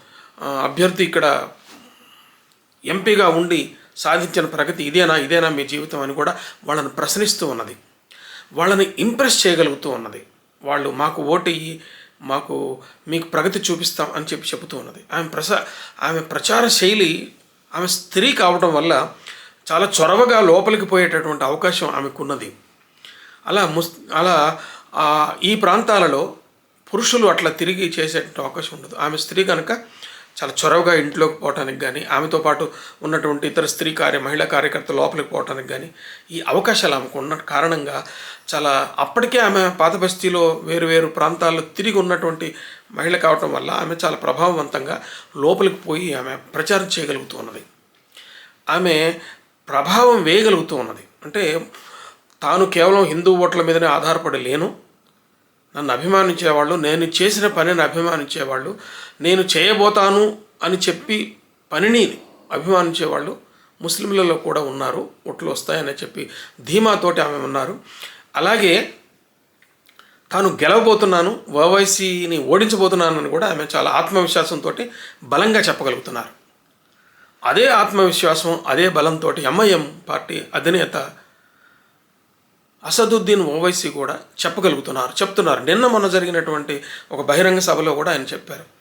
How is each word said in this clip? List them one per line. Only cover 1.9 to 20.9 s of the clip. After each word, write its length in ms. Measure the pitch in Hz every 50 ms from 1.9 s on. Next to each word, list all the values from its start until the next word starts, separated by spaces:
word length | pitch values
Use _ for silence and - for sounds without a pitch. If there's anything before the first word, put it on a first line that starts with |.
| _ _ _ _ - _ _ _ _ _ _ _ _ _ _ _ _ _ -
ఎంపీగా 440 | 139 165 190 180 220 208 196 196 175
ఉండి 440 | 165 165 175 170 175 151 139 - - - - _ -
సాధించిన 500 | - - 156 165 170 175 170 165 185 160
ప్రగతి 380 | 156 - 151 147 151 175 - 147
ఇదేనా, 320 | 143 147 180 180 160 160
ఇదేనా 320 | 156 135 135 165 170 165 160
మీ 180 | 156 143 135
జీవితం?" 340 | - 143 147 151 160 156 147
అని 140 | 135 135 139
కూడా 240 | 135 147 175 170 - - - - _ -
వాళ్ళని 240 | - 147 151 143 139
ప్రశ్నిస్తూ 580 | - - 147 143 - 196 214 208 - - 175
ఉన్నది, 300 | 147 127 117 110 104 - - _ _ _ _ _ _ - - - - - - - _
వాళ్ళని 400 | - 143 170 190 202 190 196 185 - -
ఇంప్రెస్ 480 | 165 226 226 226 277 254 220 - -
చేయగలుగుతూ 440 | 185 175 160 165 147 139 139 - 147
ఉన్నది. 320 | 127 113 113 110 117 123 - _ _ _ _ _ _ _
వాళ్ళు, 280 | - 139 143 143 139 139
"మాకు 320 | 131 127 147 160 156 160
ఓటెయ్యి, 580 | 147 143 165 180 180 180 165 156 160 165 160 160 - - - - - _ _ _
మాకు, 560 | - 135 135 143 143 - 139 139 139 135 131 - - - - _ - -
మీకు 200 | 156 165 165 -
ప్రగతి 300 | - 160 160 190 185 202 - -
చూపిస్తాం" 380 | 175 165 175 - - - 156 156 -
అని 100 | 156 156
చెప్పి 240 | - 156 147 - -
చెబుతూ 300 | - 127 170 160 - 131
ఉన్నది. 260 | 113 - - - - -
ఆమె 160 | 143 160 165 156
ప్రసా-, 340 | - - 156 175 202 - - - - - - - - -
ఆమె 180 | - 147 165 160
ప్రచార 480 | 160 - - 147 - - 214 233 240 226
శైలి, 640 | - - 185 185 214 214 190 160 156 - - - - _ _ _ _ _ _ _ -
ఆమె 120 | 160 180
స్త్రీ 460 | 180 - - - - - 185 208 269
కావడం 420 | 254 - 196 175 180 175 180 175 156
వల్ల 380 | 147 151 170 160 131 143 160 - - - - - - - - _ _ - -
చాలా 200 | 160 170 196 196 - -
చొరవగా 400 | 160 165 185 214 247 240 240 220
లోపలికి 440 | 208 170 165 190 196 220 214 214 196
పోయేటటువంటి 600 | -